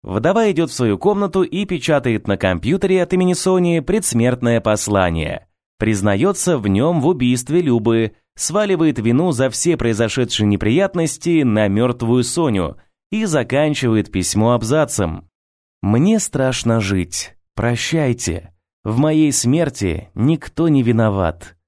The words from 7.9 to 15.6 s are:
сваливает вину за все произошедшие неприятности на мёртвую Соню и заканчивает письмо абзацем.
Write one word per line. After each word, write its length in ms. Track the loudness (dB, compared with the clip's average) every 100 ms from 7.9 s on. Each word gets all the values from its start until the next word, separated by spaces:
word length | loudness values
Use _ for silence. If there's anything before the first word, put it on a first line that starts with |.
| 0 0 _ _ -10
сваливает 640 | -4 -2 0 2 2 2
вину 320 | 0 2 0
за 200 | 0 -2
все 260 | 0 -2 0
произошедшие 720 | 0 0 0 0 -2 0 0
неприятности 920 | 2 2 0 0 -2 -4 -4 0 2
на 260 | 2 2 2
мёртвую 560 | 2 0 0 0 0
Соню 520 | 0 0 0 0 -2 -6 _ _ _
и 140 | -4
заканчивает 840 | 0 -2 0 0 0 0 0 0 0
письмо 400 | -4 -2 0 2
абзацем. 760 | 2 0 0 0 -2 -4 -4 -14 _ _ _